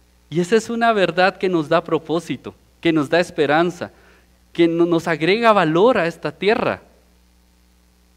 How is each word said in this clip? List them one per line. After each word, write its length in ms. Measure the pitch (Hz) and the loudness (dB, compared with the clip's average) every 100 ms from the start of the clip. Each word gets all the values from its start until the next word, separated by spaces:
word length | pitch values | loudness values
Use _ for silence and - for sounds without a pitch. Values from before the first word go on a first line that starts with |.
| _ _ _ | _ _ _
Y 100 | 151 | -6
esa 160 | 175 226 | 0 0
es 140 | 220 | 0
una 240 | 233 233 | -2 0
verdad 440 | 220 175 165 185 190 | 2 0 2 0 0
que 120 | 190 | -2
nos 200 | 175 143 | -2 0
da 140 | 165 | -2
propósito, 720 | 165 156 156 151 - 123 101 - _ _ | 0 -4 -4 -6 -6 -10 -12 -18 _ _
que 120 | 170 | 0
nos 160 | 160 131 | 0 0
da 100 | 165 | 0
esperanza, 720 | 180 175 143 151 175 170 101 - _ _ _ _ _ | -2 -2 0 0 0 -4 -12 -14 _ _ _ _ _
que 140 | - 170 | 0 0
no-, 180 | 165 170 | 2 0
nos 220 | 170 170 | 0 -2
agrega 460 | 160 160 214 233 | -2 0 2 2
valor 440 | 208 160 165 226 233 | 2 2 2 2 2
a 100 | 170 | -2
esta 240 | 165 151 | -6 -10
tierra. 500 | 147 190 226 127 95 - _ _ _ _ _ _ _ _ _ _ _ _ | -4 -2 0 -2 -6 -10 _ _ _ _ _ _ _ _ _ _ _ _